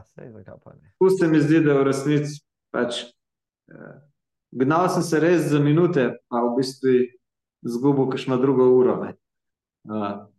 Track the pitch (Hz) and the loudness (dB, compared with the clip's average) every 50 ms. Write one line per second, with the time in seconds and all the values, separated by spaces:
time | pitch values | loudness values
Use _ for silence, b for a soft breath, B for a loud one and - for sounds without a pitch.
0 | 98 _ _ - - 135 110 104 98 - - - _ - - _ _ _ _ _ | -14 _ _ -20 -20 -20 -20 -20 -20 -20 -20 -20 _ -20 -20 _ _ _ _ _
1 | 185 190 185 185 175 160 156 156 143 143 160 165 147 147 143 139 135 135 - - | 2 2 2 2 2 2 2 2 4 4 2 4 4 4 2 2 2 0 -2 -2
2 | - 147 151 147 147 147 - - _ _ _ _ _ _ - - 120 - - - | -2 -2 -2 -2 -2 -4 -10 -14 _ _ _ _ _ _ -6 -4 -4 -4 -6 -10
3 | - - _ _ _ _ _ _ _ _ _ _ _ _ - - - 101 - 131 | -12 -14 _ _ _ _ _ _ _ _ _ _ _ _ -20 -20 -20 -20 -20 -20
4 | _ _ _ _ _ _ _ _ _ _ - 120 131 135 156 170 185 180 - 180 | _ _ _ _ _ _ _ _ _ _ -6 -4 -2 0 0 0 0 0 0 -2
5 | 165 - 165 151 151 170 180 165 147 147 147 147 143 147 147 165 180 165 - 147 | -2 -2 0 0 2 2 2 2 0 0 0 0 2 2 2 2 2 2 2 0
6 | 123 117 - - _ _ 123 120 120 120 120 131 131 131 - - - 131 127 123 | -2 -2 -4 -8 _ _ -4 -2 -2 -2 -2 -2 -4 -4 -6 -4 0 2 2 2
7 | 123 123 _ _ _ _ _ _ _ _ _ _ - 120 120 120 131 143 139 131 | 0 -2 _ _ _ _ _ _ _ _ _ _ -12 -10 -8 -2 0 0 2 2
8 | 131 131 135 - - 139 131 123 131 139 131 127 127 127 127 127 123 113 95 - | 0 -2 -4 -6 -4 -4 -2 0 0 0 2 2 4 4 4 4 4 2 0 -2
9 | 101 101 - _ _ _ _ _ _ _ _ _ _ _ _ _ _ 110 107 107 | -6 -10 -14 _ _ _ _ _ _ _ _ _ _ _ _ _ _ -10 -8 -6
10 | 101 101 101 101 - _ _ | -6 -6 -8 -10 -14 _ _